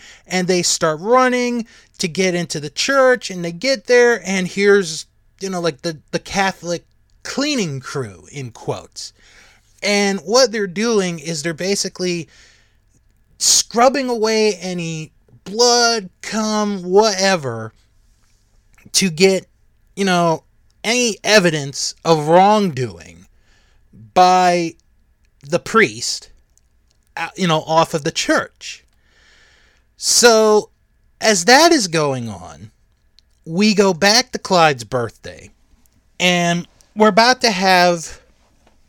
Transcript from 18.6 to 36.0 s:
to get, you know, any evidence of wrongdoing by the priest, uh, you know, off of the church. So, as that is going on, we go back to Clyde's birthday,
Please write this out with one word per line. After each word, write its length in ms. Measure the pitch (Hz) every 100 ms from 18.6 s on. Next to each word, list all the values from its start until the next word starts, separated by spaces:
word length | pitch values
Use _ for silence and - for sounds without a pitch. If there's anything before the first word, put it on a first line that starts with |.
| _ _ -
to 180 | - 190
get, 360 | 156 190 190 - _ _ _ _
you 120 | - 196
know, 380 | 180 170 160 _ _ _ _
any 360 | 208 247 240 196
evidence 720 | - 214 175 151 139 - - -
of 260 | 160 160 151
wrongdoing 960 | 175 196 214 196 131 120 87 - - - _ _ _ _ _ _ - 107
by 600 | - 180 185 180 175 165 - _ _ _ _ _ _
the 160 | 143 165
priest, 720 | - 220 165 107 - - - _ _ _ _ _ _ _ _ -
uh, 120 | 135 -
you 100 | 180
know, 140 | 156
off 300 | 135 160 160
of 120 | 165
the 80 | 147
church. 720 | - - 302 - _ - - _ _ _ _ _ _ _ _ _ _ _ -
So, 720 | - - 240 220 214 214 - _ _ _ _ -
as 240 | 220 202
that 280 | 175 262 339
is 160 | 320 190
going 400 | 160 147 131 113
on, 420 | 101 87 76 104 _ _ _ _ _ _ _
we 300 | - 165 214
go 180 | 202 196
back 400 | 165 196 226 254
to 60 | 214
Clyde's 460 | - 185 160 135
birthday, 640 | 110 131 113 - 87 85 98 _ _ _ _ _